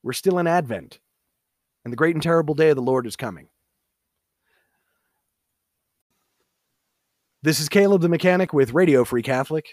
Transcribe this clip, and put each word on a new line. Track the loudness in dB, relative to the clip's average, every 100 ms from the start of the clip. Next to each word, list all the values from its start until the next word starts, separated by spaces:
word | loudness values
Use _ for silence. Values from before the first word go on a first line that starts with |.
We're | -8
still | -4 -2 0
in | 0
Advent, | 0 -2 -10 -12 -20 _ _ _ _ _ _ _ _
and | -14
the | -2
great | -2 0
and |
terrible | 0 0 0 0
day | 2
of |
the | 2
Lord | 0 -2 -4
is |
coming. | -10 -12 -12 -20 _ _ _ _ _ _ _ _ _ _ _ _ _ _ _ _ _ _ _ _ _ _ _ _ _ _ _ _ _ _ _ _ _ _ _ _ _ _ _
This | -2 -2
is | 0
Caleb | 2 4 4
the | 2
Mechanic | 2 2 0 0
with | 0 0
Radio | 2 4 4
Free | 2 -2
Catholic. | -2 -4 -4 -6 -10